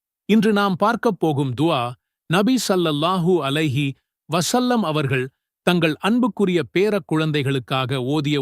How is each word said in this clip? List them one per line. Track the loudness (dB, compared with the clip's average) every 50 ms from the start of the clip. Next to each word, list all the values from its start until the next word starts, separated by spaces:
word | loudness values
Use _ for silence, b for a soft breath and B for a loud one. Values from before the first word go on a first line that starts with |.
| _ _ _ _ _ 2
இன்று | 4 4 4 4
நாம் | 2 2 2 0 0
பார்க்கப் | 0 0 0 0 0 0 -2 0 0
போகும் | 0 -2 0 0 -2 -4 -2
துஆ, | -2 -2 0 0 -2 -2 -4 -8 -12 _ _ _ _ _ -2
நபி | 0 2 2 2 2 2
ஸல்லல்லாஹு | 0 0 0 0 0 0 0 0 0 0 0 0 2 2 2 2
அலைஹி | 0 -2 -2 -2 -2 -2 0 -2 -2 -4 -6 -8 _ _ _ _ _ -4
வஸல்லம் | -2 -2 0 0 0 0 2 2 0 0 0
அவர்கள் | 0 -2 -2 -2 -2 -2 -2 -4 -6 -10 _ _ _ _ _ _
தங்கள் | 0 2 2 2 0 0
அன்புக்குரிய | 0 0 0 0 2 0 0 0 0 0 0 0 0
பேரக் | -2 -2 -2 -2 0 0 0 -2 -4
குழந்தைகளுக்காக | -2 -2 -2 0 0 -2 -2 -2 -2 -2 -4 -4 -4 -4 -4 -2 -2 -4 -4 -2
ஓதிய | -2 -2 -2 0 0 -2 -2